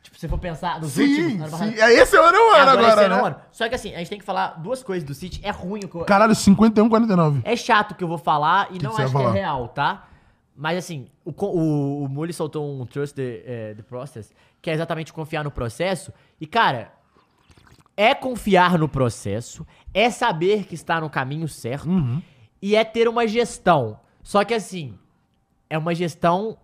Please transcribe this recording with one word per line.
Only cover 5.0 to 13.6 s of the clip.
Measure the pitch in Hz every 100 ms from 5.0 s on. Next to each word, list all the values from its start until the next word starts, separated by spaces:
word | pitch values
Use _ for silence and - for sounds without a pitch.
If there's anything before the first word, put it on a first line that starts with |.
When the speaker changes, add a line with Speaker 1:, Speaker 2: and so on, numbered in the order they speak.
Speaker 1:
do | 143
City. | 139 185 -
É | 196
ruim | 202 185 208
o | 190
que |
eu | 170
Speaker 2:
Caralho, | 165 202 220
cinquenta | 214 - 190 220 214
e |
um | 220
a |
quarenta | 220 226
e |
nove. | 180 156 139
Speaker 1:
É | 110
chato | 240 - 214 208
o |
que | 165
eu | 175
vou | 165
falar | 175 151 151 185 -
e |
Speaker 2:
Que | 185
que |
Speaker 1:
não | 143
Speaker 2:
você | -
Speaker 1:
acho | 131
Speaker 2:
vai | 135
Speaker 1:
que | 127
é |
Speaker 2:
falar? | 107
Speaker 1:
real, | 185 135 117
tá? | - 151 190 _ _ _ _ _
Mas | - 151 180
assim, | - 156 117 _
o | 175
co-, | 143 202
o, | 175 160 147 139 143
o | 139
Muli | 139 165
soltou | 165 156 151 147 135
um |
Trust | 120 143 143
the, | 139 127 113
eh, | - 120